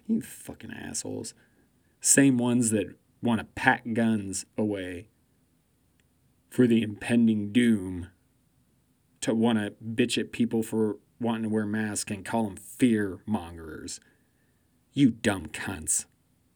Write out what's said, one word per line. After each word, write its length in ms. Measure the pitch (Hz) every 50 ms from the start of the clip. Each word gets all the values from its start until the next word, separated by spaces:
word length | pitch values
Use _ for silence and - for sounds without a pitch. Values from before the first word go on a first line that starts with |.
| -
You 140 | - 226 -
fucking 520 | - - - - - - - - - -
assholes. 600 | - - - - - - - - 52 52 - - - _ _ _ _ _ _ _ _ _ _ _ _ -
Same 380 | - - - 143 139 139 127 120
ones 320 | 120 123 120 123 117 104
that 240 | 110 104 90 - - _ _ _ _ -
wanna 240 | 113 117 113 104 - - -
pack 260 | - - 135 123 - - 120
guns 540 | 110 117 113 113 110 104 98 98 92 - - _ -
away 520 | - 107 107 101 98 92 90 90 87 92 _ _ _ _ _ _ _ _ _ _ _ _ _ _ _ _ _ _ _ _ _ _ _ _ _ _ _ _ _
for 180 | - - 127
the 160 | 117 117 113
impending 680 | 110 107 104 - - - 120 120 117 110 110 104 104 104
doom 560 | 104 123 120 117 110 98 92 95 92 87 87 90 _ _ _ _ _ _ _ _ _ _ _ _ _ _ _ _ _ _ _ _ _ -
to 140 | - 135 113
wanna 380 | 113 113 120 113 107 104 104 - -
bitch 340 | 110 113 113 120 123 117 -
at 140 | 117 110 -
people 320 | - - 120 113 117 113
for 360 | 110 - 113 113 110 107 104 - _ _ _ -
wanting 240 | 117 117 113 113
to 60 | 110 107
wear 180 | 107 107 107
masks 440 | 104 104 110 107 107 104 - - -
and 120 | 107 95 90
call 220 | - - 113 113
'em 100 | 101 92
fear-mongers. 1400 | - - - - - 135 120 113 104 104 95 87 - - 104 107 98 87 85 85 82 80 78 76 - - - - - _ _ _ _ _ _ _ _ _ _ _ _ _ _ _ _ _ _
You 180 | - 135 143 113
dumb 360 | - - - 107 101 92 80
cunts. 580 | - - - - - 95 80 80 - - - - _ _ _ _ _ _ _ _ _ _